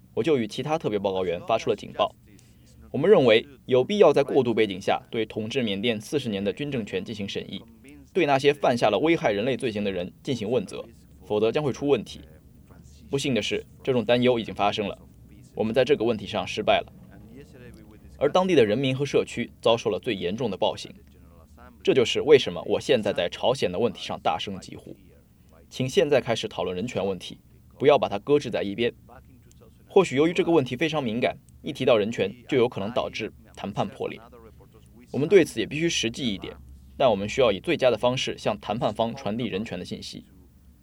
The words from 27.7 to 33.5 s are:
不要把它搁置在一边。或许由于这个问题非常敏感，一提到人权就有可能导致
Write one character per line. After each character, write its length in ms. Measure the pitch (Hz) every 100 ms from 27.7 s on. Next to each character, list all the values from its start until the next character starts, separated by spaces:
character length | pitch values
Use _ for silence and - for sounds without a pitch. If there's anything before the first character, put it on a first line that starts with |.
| -
不 60 |
要 140 | 139 143
把 100 | -
它 100 | 101
搁 200 | - 147
置 100 | 131
在 120 | 98
一 120 | 98
边。 160 | 101 117 - - 127 - - - - - - -
或 180 | 202
许 120 | 175 127
由 120 | 165
于 40 |
这 100 | 175
个 60 | 175
问 140 | 165
题 120 | 135 127
非 120 | 160
常 140 | 151
敏 160 | 127 110
感， 180 | 123 - _ -
一 100 | -
提 120 | 135
到 120 | 131 113
人 160 | 104
权 200 | 117 98 123 -
就 120 | 135
有 100 | 120
可 100 | 113
能 140 | 98
导 160 | 120 -
致 240 | - 107 - -